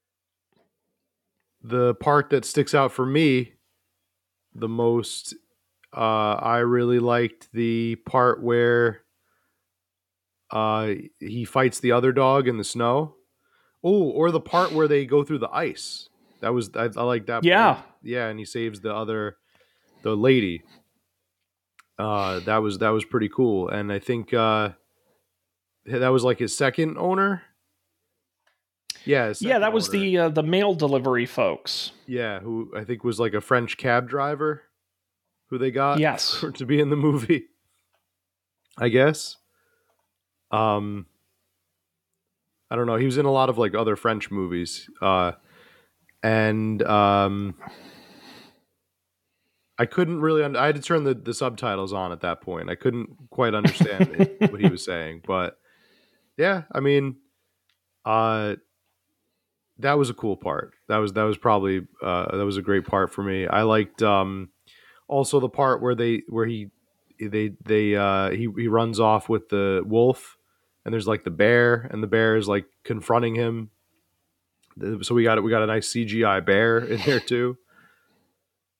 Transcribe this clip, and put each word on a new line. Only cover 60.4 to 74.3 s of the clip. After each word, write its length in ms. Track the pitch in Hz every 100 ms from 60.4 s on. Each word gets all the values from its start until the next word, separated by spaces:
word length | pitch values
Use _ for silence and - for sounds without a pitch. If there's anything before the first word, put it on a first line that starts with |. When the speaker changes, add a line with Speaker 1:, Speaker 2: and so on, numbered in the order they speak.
| 92 73 - _ -
Speaker 1:
That 100 | 110
was, 160 | 104
that 80 | 104
was 160 | 107 104
probably, 480 | 117 104 98 95 90 -
uh, 340 | - 90 90 98
that 80 |
was 140 | 101 98
a 40 |
great 220 | 92 98
part 260 | - 98 92
for 120 | -
me. 240 | 101 95 92
I 160 | 101
liked, 400 | 110 110 104 -
um, 480 | 110 98 95 95 92 _ _ _ _ _ -
also 320 | 139 139 143
the 80 | 123
part 320 | - 135 120
where 140 | 123
they, 300 | 123 117 117 -
where 160 | 113
he, 240 | 113 113 101 _ _ _ _ -
they, 340 | 107 107 107 98
they, 300 | - 107 104 104
uh, 340 | 101 98 95
he, 160 | 95 117
he 140 | 101 117
runs 320 | 113 117 107
off 300 | 110 107 -
with 180 | 110 -
the 340 | 101 98 95 92
wolf, 500 | 113 123 123 - _ _ _ _ _
and 80 | -
there's, 160 | 113 101
like, 160 | 104
the 60 | 92
bear, 580 | 82 104 120 120 117 113
and 120 | 107
the 40 | 107
bear 300 | 113 113 110
is, 120 | 101
like, 180 | 101 - _
confronting 500 | - 110 - 120 117
him. 360 | 113 117 117 107 _ _ _ _ _ _